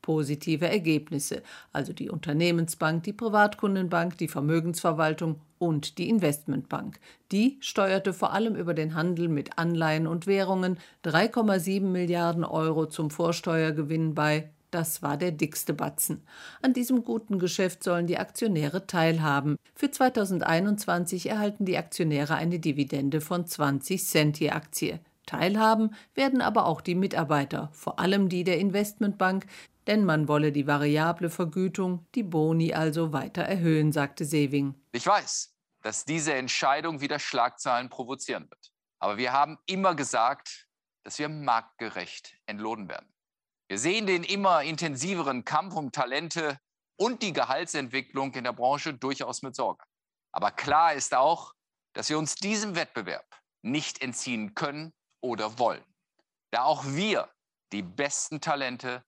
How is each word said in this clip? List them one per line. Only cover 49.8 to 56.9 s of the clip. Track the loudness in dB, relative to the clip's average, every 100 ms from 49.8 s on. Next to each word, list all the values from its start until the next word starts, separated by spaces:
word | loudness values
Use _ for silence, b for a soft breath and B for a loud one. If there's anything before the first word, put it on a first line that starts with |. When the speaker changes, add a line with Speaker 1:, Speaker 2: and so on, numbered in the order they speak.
| -14 _ _ _ _
Speaker 2:
Aber | -2 -2
klar | -2 2 4 4
ist | 2 0
auch, | 2 2 2 -6 _ _ _ _
dass | -8 -2
wir | -2
uns | -2
diesem | -4 -4 -2 -2 -4
Wettbewerb | -4 -6 -8 -10 -10 -20 _ _
nicht | -4 -4 -4 -8
entziehen | -8 -8 -6 -4 -6
können | -6 -6 -6 -14 _ _ _
oder | -6 -4 -4 0
wollen, | 0 0 -12 _ _ _ _ _ _
da | 0
auch | 2 0
wir | -2